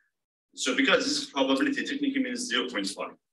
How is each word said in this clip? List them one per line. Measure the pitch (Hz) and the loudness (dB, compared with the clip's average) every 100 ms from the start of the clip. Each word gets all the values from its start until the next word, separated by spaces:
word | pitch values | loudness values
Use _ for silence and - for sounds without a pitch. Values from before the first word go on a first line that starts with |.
| _ _ _ _ _ | _ _ _ _ _
So | - 139 | -6 -2
because | 262 269 - | 2 4 4
this | - - | 4 -2
is | - | -2
probability, | 139 262 135 - - | 0 2 2 2 0
technically | - 143 143 135 | -4 -2 -2 0
means | 123 120 - | -2 -2 -2
zero | 120 113 | -2 -2
point | 107 98 | -4 -4
five, | - 92 - _ | -6 -10 -10 _